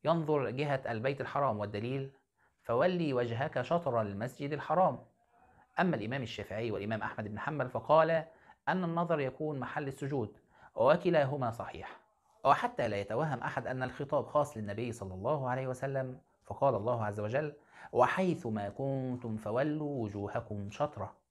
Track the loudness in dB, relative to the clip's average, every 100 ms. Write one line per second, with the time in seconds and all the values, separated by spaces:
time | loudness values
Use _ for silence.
0 | 2 2 4 2 2 -2 0 0 -2 -2
1 | -2 -2 -2 0 2 0 -2 -4 -4 -4
2 | -6 -12 _ _ _ _ 0 2 4 2
3 | 2 2 0 0 -2 -2 0 0 2 0
4 | 0 -2 -6 -6 -6 -4 0 4 4 2
5 | -10 _ _ _ _ -20 _ 0 2 2
6 | -2 -4 -6 -8 -6 -4 -2 -2 -2 -4
7 | -4 -6 -6 -6 -4 -4 -2 -2 6 6
8 | 8 4 -2 -14 -20 -8 -2 0 2 0
9 | 2 2 0 -2 -4 -4 -4 -4 -6 -4
10 | -4 -2 -2 -6 _ -20 -8 4 6 6
11 | 6 4 4 0 -2 -4 -8 -10 -14 -16
12 | _ _ _ _ 4 4 2 0 0 0
13 | -2 -2 0 -2 -4 -4 -4 -4 -4 -4
14 | -2 -2 2 2 0 -2 -6 -4 -4 -6
15 | -8 -4 -2 0 0 -2 -2 -4 -4 -2
16 | -4 -8 _ _ -12 2 4 4 2 0
17 | 0 -2 -2 -2 -2 -8 -20 -20 -2 4
18 | 6 6 2 0 -2 -4 -4 -4 -4 -2
19 | -4 -4 -6 -6 -2 0 0 0 -2 -2
20 | -4 -4 -4 -4 -6 -6 -6 -2 -4 -4
21 | -10 -10 _